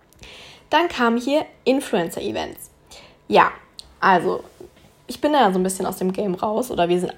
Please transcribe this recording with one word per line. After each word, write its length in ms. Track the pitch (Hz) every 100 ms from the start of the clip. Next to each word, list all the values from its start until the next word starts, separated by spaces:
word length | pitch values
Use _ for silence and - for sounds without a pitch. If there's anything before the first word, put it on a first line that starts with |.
| _ _ - - - - _
Dann 180 | 302 349
kamen 300 | - 233 233
hier 280 | 247 294 - - -
Influencer-Events. 1080 | 269 - 175 170 - - - 156 - - _ _ - - _ -
Ja, 240 | 208 - - - - - _
also 440 | 185 180 180 170 - - - _ _ _ -
ich 160 | -
bin 120 | 302
da 180 | 294 208
so 80 | 185
ein 40 |
bisschen 220 | 185 190 185
aus 120 | 190
dem 160 | 190
Game 200 | 185 208
raus 380 | 180 220 220 247
oder 180 | - 175
wir 100 | 180
sind 140 | 175